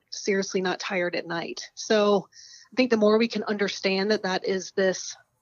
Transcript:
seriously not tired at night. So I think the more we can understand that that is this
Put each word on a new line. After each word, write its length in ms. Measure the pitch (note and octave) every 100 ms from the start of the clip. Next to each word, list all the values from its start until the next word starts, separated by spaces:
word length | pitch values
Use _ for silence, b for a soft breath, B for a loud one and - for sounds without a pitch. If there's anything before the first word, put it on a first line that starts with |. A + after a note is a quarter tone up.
| -
seriously 520 | - - G3 F#3+ G3
not 180 | F#3 F3+
tired 360 | - F#3+ F3 F3
at 120 | E3
night. 420 | E3+ D#3+ - - -
So 520 | - A3 G#3 G3+ - B B B B
I 20 | -
think 140 | B3+
the 80 | A3+
more 220 | G#3 A3
we 80 | A#3
can 160 | G#3
understand 680 | - G#3 G3 - G3 F#3+ G3+
that 140 | G#3+
that 220 | F#3+ F#3 -
is 260 | F#3+ F3
this 440 | - F#3+ F3+ - - _ _